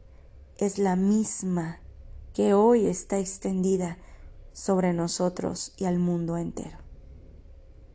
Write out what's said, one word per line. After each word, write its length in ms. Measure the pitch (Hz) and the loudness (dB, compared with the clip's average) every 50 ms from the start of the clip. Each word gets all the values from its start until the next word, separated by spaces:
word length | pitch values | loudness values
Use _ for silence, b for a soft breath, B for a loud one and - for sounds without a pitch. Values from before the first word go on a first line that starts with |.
| - b b b b b b - - - - | -20 b b b b b b -20 -20 -20 -6
es 220 | - 202 202 190 196 | -2 -2 -2 0 2
la 180 | 196 190 180 | 2 2 4
misma 840 | 185 190 196 208 214 214 - - - - 190 180 175 160 160 170 - - - - - - - - - - - - | 4 4 4 4 4 2 0 -2 -2 -2 -2 -2 -2 -2 -4 -8 -10 -16 -18 -18 -18 -18 -16 -16 -16 -16 -8 -2
que 220 | - 208 208 202 | 0 4 4 6
hoy 320 | 202 214 233 240 233 202 | 6 8 8 6 6 6
está 320 | 180 180 - - - 202 196 | 2 0 -2 -2 -2 -2 -2
extendida 800 | 190 190 - - - 196 190 185 185 190 190 185 180 170 170 b b b b b b b b - - - - | -2 -4 -6 -6 -4 -2 0 2 2 2 2 2 0 -2 -6 b b b b b b b b -18 -20 -18 -16
sobre 400 | - - - 196 185 180 180 175 | -6 -2 2 2 4 4 4 2
nosotros 800 | 170 165 170 - - 180 180 180 - - 180 175 175 - - - | 2 0 0 0 0 0 0 0 -2 -4 -4 -4 -6 -8 -10 -8
y 80 | - 196 | -4 -2
al 140 | 185 175 175 | 0 0 2
mundo 380 | 180 175 175 170 170 165 170 | 2 2 0 0 0 -2 -2
entero. 420 | 170 170 170 - - - - - - - - - - - - - - - - - - - - - - - - - - - - | -4 -4 -4 -6 -8 -8 -10 -12 -14 -18 -18 -18 -18 -18 -18 -20 -20 -20 -20 -20 -20 -20 -20 -20 -20 -20 -20 -20 -20 -20 -20